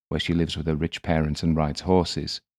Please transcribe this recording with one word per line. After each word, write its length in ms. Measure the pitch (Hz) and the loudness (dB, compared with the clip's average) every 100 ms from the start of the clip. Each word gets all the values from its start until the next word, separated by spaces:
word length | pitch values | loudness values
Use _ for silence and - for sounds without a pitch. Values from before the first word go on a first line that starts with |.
| - | -6
where 120 | 78 | -4
she 140 | - | 0
lives 220 | 85 82 80 | 0 0 -2
with 100 | 78 | -2
her 100 | 76 | -2
rich 260 | 82 - | -2 -4
parents 400 | - 80 76 76 | 0 0 2 0
and 140 | 82 80 | 0 2
rides 240 | 76 69 | 0 -2
horses. 600 | 90 92 85 - 76 - _ | 2 4 4 -2 -6 -10 _